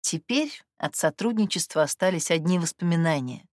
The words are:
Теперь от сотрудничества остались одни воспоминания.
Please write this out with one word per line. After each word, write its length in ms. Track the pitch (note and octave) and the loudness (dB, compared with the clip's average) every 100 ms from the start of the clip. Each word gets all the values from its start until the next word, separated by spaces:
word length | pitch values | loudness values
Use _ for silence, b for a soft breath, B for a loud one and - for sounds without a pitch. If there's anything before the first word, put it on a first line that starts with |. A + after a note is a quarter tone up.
Теперь 600 | - E3 _ B3+ D4+ - _ _ | -4 -6 _ -2 -2 -6 _ _
от 180 | D3+ - | -6 0
сотрудничества 840 | D#3+ - G#3 A3 G3+ - - E3 | -2 0 -2 0 0 -2 -2 0
остались 480 | D3 - F#3 F3 - | 0 2 0 0 0
одни 300 | E3 D#3+ F3+ | 0 2 0
воспоминания. 880 | E3 - F3 E3+ E3 D3+ B2+ B2 _ | 0 -2 0 2 2 0 -2 -10 _